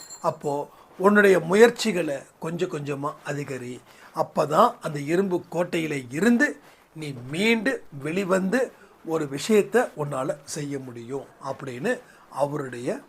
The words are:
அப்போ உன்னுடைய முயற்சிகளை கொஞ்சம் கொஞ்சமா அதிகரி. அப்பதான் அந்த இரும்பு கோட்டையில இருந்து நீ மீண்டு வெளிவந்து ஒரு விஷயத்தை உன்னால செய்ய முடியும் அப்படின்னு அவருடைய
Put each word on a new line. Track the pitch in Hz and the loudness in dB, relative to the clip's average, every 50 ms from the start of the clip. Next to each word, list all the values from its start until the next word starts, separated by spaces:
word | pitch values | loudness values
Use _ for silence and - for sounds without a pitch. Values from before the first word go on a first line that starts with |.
| - - - - | -18 -20 -12 -4
அப்போ | - 165 156 - - 147 143 147 139 - - - - - - - | -4 -4 -2 -2 -4 -4 -4 -4 -6 -8 -14 -20 -20 -18 -4 2
உன்னுடைய | 185 202 208 208 202 196 185 170 | 4 6 8 8 8 8 6 6
முயற்சிகளை | 160 165 185 214 233 233 240 - - 220 180 175 160 151 139 131 - - _ _ | 4 2 6 8 8 8 6 2 -2 -2 0 0 -2 -4 -6 -6 -10 -14 _ _
கொஞ்சம் | - 160 170 170 180 170 - | -8 -8 -4 -4 -4 -4 -4
கொஞ்சமா | 147 143 143 143 139 143 151 147 - - | -6 -6 -6 -6 -4 -6 -6 -8 -8 -10
அதிகரி. | 147 147 143 143 - 131 123 123 123 123 120 - - - - - - - | -8 -8 -6 -6 -8 -8 -8 -10 -12 -12 -14 -16 -20 -20 -20 -20 -6 -4
அப்பதான் | 160 151 - - 175 156 143 151 180 226 240 - - | -4 -4 -2 0 -2 0 4 4 6 6 4 4 -2
அந்த | - 156 147 147 | -8 -6 -6 -4
இரும்பு | 139 147 170 185 202 190 175 170 - - | -2 0 0 2 2 0 -2 -4 -4 -4
கோட்டையில | - 165 180 - - 170 160 151 147 135 127 117 | -4 -4 -2 -2 -2 -4 -4 -4 -4 -6 -8 -8
இருந்து | 135 156 196 240 240 233 294 285 - - - - - _ _ _ _ | -4 2 4 4 4 4 4 0 -2 -6 -16 -20 -20 _ _ _ _
நீ | 156 156 147 131 120 120 127 | -12 -10 -10 -10 -10 -10 -6
மீண்டு | 147 175 208 226 233 226 208 269 262 - - - 156 139 | -4 0 2 2 2 2 0 -2 -4 -4 -6 -14 -14 -10
வெளிவந்து | 135 151 160 190 202 170 190 190 185 185 226 262 247 - - - - - - - - | -6 -4 -2 -2 0 0 0 0 2 2 0 0 0 -2 -6 -12 -20 -20 -20 -14 -6
ஒரு | 160 160 160 151 | -4 -2 -2 -2
விஷயத்தை | 135 135 - - - 220 202 185 202 - 233 240 - - | -4 -6 -4 0 4 4 4 4 4 2 0 0 0 -2
உன்னால | 151 147 143 143 131 131 165 185 - - | -6 -6 -4 -4 -4 -4 -4 -6 -6 -10
செய்ய | - - 156 147 143 143 135 | -10 -10 -8 -6 -6 -6 -8
முடியும் | 131 127 117 120 117 117 135 135 127 - - - - | -8 -10 -14 -14 -10 -10 -10 -10 -10 -12 -16 -12 -10
அப்படின்னு | 135 131 - 139 135 120 120 156 226 254 - - - - - - - | -10 -10 -8 -10 -10 -8 -4 -4 -4 -4 -4 -8 -14 -20 -20 -20 -12
அவருடைய | 131 131 143 143 143 143 135 127 123 120 123 156 220 285 - | -4 -2 -2 -2 -2 -4 -8 -8 -10 -6 -6 -6 -6 -6 -8